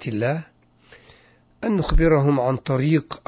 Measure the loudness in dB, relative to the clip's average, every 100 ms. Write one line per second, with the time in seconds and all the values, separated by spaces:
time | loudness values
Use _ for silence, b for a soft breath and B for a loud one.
0 | -6 -4 -4 -6 -10 _ _ _ b b
1 | b b b b b _ -4 -2 2 2
2 | 4 4 2 0 0 -4 -4 -2 0 0
3 | -2 -10